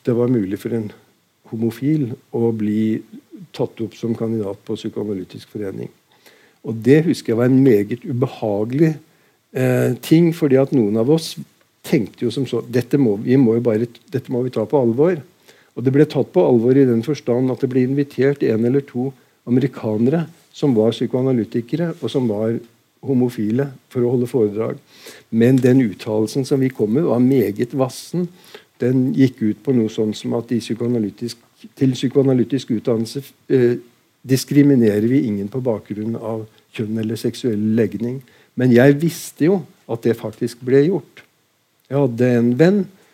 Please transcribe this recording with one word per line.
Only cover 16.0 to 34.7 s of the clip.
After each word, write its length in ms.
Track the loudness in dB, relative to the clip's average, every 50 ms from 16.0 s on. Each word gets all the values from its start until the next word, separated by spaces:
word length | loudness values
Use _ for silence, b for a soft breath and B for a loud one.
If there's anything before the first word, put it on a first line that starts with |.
| 2 2
tatt 220 | 2 -4 -4 0 0
på 80 | 2
alvor 320 | 4 4 4 4 4 4 4
i 80 | 4 4 4
den 160 | 2 0 -2
forstand 460 | -4 -6 -6 -4 -4 -2 0 0 -2
at 80 | -2 -2
det 60 | -4 -2
ble 140 | 0 0 0
invitert 560 | 0 0 -2 -4 -4 -2 0 0 0 0 0
en 220 | 0 0 0 0 0
eller 160 | 2 0 0
to 300 | -2 -2 -6 -6 -6 -6 -8 b b b b b b
amerikanere 760 | 0 0 0 0 0 -4 -6 -6 -4 -2 0 0 0 0 0 -4 -6 b b b b
som 240 | _ -2 0 2 2
var 160 | 4 2 2
psykoanalytikere, 1000 | 2 -2 -4 -2 -2 -2 0 0 0 0 -2 -2 -4 -6 -6 -4 -6 -4 -4 -6 -6 -8
og 80 | -8 -4
som 160 | -2 -2 -2
var 300 | -2 -2 -2 -2 -2 -4 -4 -8 -14 _ _ _ _ _ _ -6
homofile, 640 | -2 0 0 0 0 -2 -4 -4 -2 -2 -2 -4 -4 -8 -18 _
for 160 | _ -4 -2
å 80 | 0 0
holde 160 | 0 0 -2
foredrag. 540 | -2 0 0 0 0 0 -4 -6 -6 -8 -10 B B B B B B B B B B
Men 300 | 2 4 4 6 4 6
den 220 | 4 4 4 4 2
uttalelsen 580 | 0 -2 -6 -6 -4 -2 -2 -2 -2 -2 -4 -2
som 140 | 0 0 0
vi 140 | 0 -2 0
kom 160 | -2 -2 0 0
med, 100 | 0 0
var 160 | 0 2 2
meget 540 | 4 4 4 2 2 0 -2 -4 -6 -4 -2 -2
vassen. 480 | -2 -2 -4 -12 -14 -8 -6 -6 -6 -6 B B B B B B B B _ -4
Den 300 | -2 0 2 2 0 0 2
gikk 240 | 4 2 2 2 0 -2
ut 160 | -2 -2 -2
på 140 | -2 0 0
noe 100 | 0 0
sånn 240 | 0 -2 -2 -2 -2 -4 -6
som 160 | -6 -6 -6
at 160 | -6 -4 -4
i 80 | -4 -4
psykoanalytisk, 800 | -4 -6 -6 -4 -2 -2 -2 -2 -2 -4 -6 -8 -12 -12 -12 _ _ _ _ _ -20 -20 _ 0
til 160 | 0 0 0
psykoanalytisk 800 | 0 -4 0 0 2 2 2 2 2 0 0 -2 -6 -2 -4 -4
utdannelse, 480 | -2 -2 -2 -2 -2 -2 -6 -8 -12 -14 -14 _ _ _ 0 2
eh, 240 | 2 4 2 0 -2 -6 _ _ _ _ _ _ _ _
diskriminerer 800 | -2 -2 -2 0 2 4 4 6 6